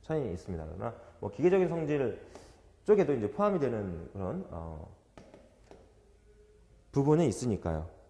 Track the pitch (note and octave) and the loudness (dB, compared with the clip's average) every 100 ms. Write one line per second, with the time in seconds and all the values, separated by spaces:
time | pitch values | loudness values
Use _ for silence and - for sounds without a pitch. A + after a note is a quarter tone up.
0 | - D#3 B2 E2+ - E2+ D#2 E2+ A2+ - | -4 -4 -2 -6 -6 -8 -8 -8 -8 -10
1 | - - G#2 - E3 F#3+ F3 E3+ D3+ D3 | -20 -10 -10 2 4 6 2 0 0 0
2 | B2 F#2+ - - - - - - - G#3 | 0 -2 -14 -20 -20 -20 -20 -10 4 4
3 | D3+ C3+ G#2 - G#3 F#3+ C#3 A2 G2 E2 | 6 2 0 0 0 2 0 -2 -4 -6
4 | E2 G2 F#2 E3+ F#3+ E2+ E2 D#2 D#2 - | -8 -6 -4 -6 -8 -10 -10 -10 -14 -18
5 | _ - - - - - - - - - | _ -20 -20 -20 -20 -20 -20 -20 -20 -20
6 | - - - - - - - - _ C#3 | -20 -20 -20 -20 -20 -20 -20 -20 _ 0
7 | C#3 D3+ D#3 F#2+ B2 F#2+ E2+ D#2+ E2 - | 4 6 4 2 -2 -2 -2 -4 -6 -14